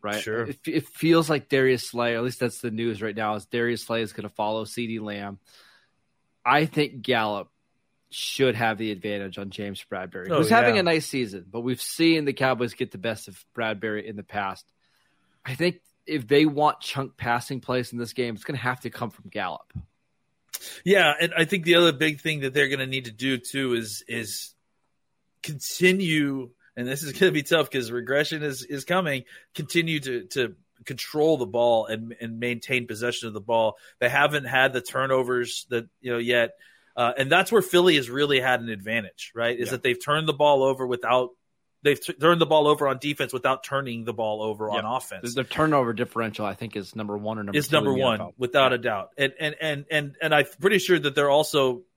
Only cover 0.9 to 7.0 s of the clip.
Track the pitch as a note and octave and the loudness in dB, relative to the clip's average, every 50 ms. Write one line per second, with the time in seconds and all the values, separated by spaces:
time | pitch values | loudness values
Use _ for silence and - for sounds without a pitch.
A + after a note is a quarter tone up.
0.9 | - - - D#3+ E3+ E3 E3 D3 D#3+ C#3+ - _ - C3+ C3 C3 B2+ A#2+ - - | -10 -2 4 6 6 6 6 4 0 -2 -2 _ 2 2 4 4 2 2 -2 -6
1.9 | - A#2+ A#2+ A#2 A#2 A#2 A#2 B2+ B2+ - B2+ A#2+ - - - A#2+ G#2+ A2 A#2 A#2 | -4 -2 0 0 0 0 -2 -4 -4 -2 -4 -4 -4 -4 -8 -6 -4 -2 -2 -2
2.9 | A2 G2+ G#2 A2 G2+ G#2+ A2 G#2+ G#2+ G#2 G2 _ - A#2+ A#2 A#2 A#2+ A2 - - | -2 -2 -6 -6 -6 -4 -2 -2 -2 -4 -6 _ -2 -2 0 0 -2 -4 -4 -4
3.9 | A#2 A2+ A2+ G#2 - - G2+ G2+ _ - G#2+ G#2+ A2 A2 A2 G#2 - - A#2+ A2+ | -4 -2 -2 -4 -6 -10 -12 -12 _ -4 -4 -2 -2 -4 -6 -6 -8 -8 -6 -6
4.9 | A2+ A2+ G#2+ G#2 G#2 G2+ G2+ G2+ G2 F#2+ _ _ _ - - _ _ _ _ _ | -6 -8 -8 -8 -8 -8 -8 -10 -12 -14 _ _ _ -20 -20 _ _ _ _ _
5.9 | _ _ _ _ _ _ _ _ _ _ _ B2 C3 D3 D#3 D#3+ - D#3 D3 D3 | _ _ _ _ _ _ _ _ _ _ _ 2 2 4 2 0 0 0 0 0
6.9 | - C3 | -2 -10